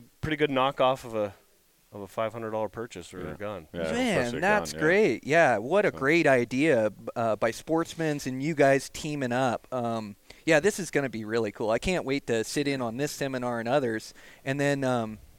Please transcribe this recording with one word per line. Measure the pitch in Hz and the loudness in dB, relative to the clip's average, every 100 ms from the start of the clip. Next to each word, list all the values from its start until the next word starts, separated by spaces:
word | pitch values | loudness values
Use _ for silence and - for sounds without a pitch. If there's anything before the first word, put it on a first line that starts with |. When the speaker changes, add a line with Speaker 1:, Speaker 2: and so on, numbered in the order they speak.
| 117 _ | -6 _
Speaker 1:
pretty | 156 151 | -4 0
good | 147 | 0
knockoff | 131 135 139 131 131 | 2 0 2 2 2
of | 123 | -4
a, | 110 104 - _ _ _ _ _ | -4 -4 -6 _ _ _ _ _
of | 107 | -16
a | 95 | -10
five | - 110 | -4 -4
hundred | 117 110 | -4 -6
dollar | 110 104 | -4 -4
purchase | 117 120 92 82 | -6 -10 -12 -14
or | 90 | -12
Speaker 2:
Yeah. | 80 | -10
Speaker 1:
a | |
gun. | 76 104 95 78 | -8 -10 -10 -10
Speaker 2:
Yeah, | 87 | -6
especially | 80 240 | -4 -2
Speaker 3:
Man, | 254 160 120 151 | 0 0 -2 -2
Speaker 2:
a | |
Speaker 3:
that's | 185 208 156 | 0 0 -2
Speaker 2:
gun, | 156 | -2
yeah. | 156 | 2
Speaker 3:
great. | 196 196 110 123 | 4 2 0 2
Yeah, | 165 147 107 | 4 6 4
what | 123 196 190 | 2 2 2
a | |
Speaker 2:
So. | - | 2
Speaker 3:
great | 135 165 147 | 2 4 6
idea, | 131 120 127 156 120 107 - 113 - | 4 2 2 4 6 4 -2 -8 -2
uh, | 117 104 | 0 0
by | 117 | 0
Sportsman's | - - 160 165 - 160 147 131 | -2 -2 -2 -2 -2 -2 -2 -4
and | 131 | -4
you | 147 | -2
guys | 147 139 135 - | 4 4 4 0
teaming | - 156 147 127 | -10 -6 -4 -2
up. | 123 131 110 - | 0 0 -2 -4
Um, | 127 117 113 107 101 - - 156 | -4 -2 -4 -6 -14 -20 -6 2
yeah, | 156 | 4
this | 185 208 | 4 0
is | 165 | -2
gonna | 143 139 | -2 -2
be | 110 | -4
really | 107 117 107 | -2 0 -2
cool. | - 110 | -2 0
I | 120 | 0
can't | 185 175 | 0 -2
wait | 120 139 - | -2 -4 0
to | 113 | -2
sit | 107 151 143 | 0 -2 -2
in | 135 | -2
on | 117 117 | -4 -4
this | 147 | -4
seminar | - 139 127 123 117 | -4 -6 -4 -4 -4
and | 113 | 0
others. | 147 123 110 - - - - | 0 0 -2 -6 -18 -20 -12
And | 131 139 | -6 -2
then, | 143 139 | 0 0
um, | 131 123 110 107 - | 0 0 -2 -8 -18